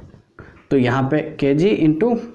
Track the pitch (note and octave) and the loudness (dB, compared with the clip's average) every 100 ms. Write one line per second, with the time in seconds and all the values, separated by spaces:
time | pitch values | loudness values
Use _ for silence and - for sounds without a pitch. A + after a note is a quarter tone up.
0 | - - _ - - - _ C#3 A#2+ C3 | -20 -20 _ -20 -20 -20 _ 0 0 0
1 | C3 D3+ D#3 - C#3 C#3+ F#3+ - D#3 D#3 | 0 -2 -4 -4 0 2 2 2 2 2
2 | A#3 A#3 - | 0 -2 -6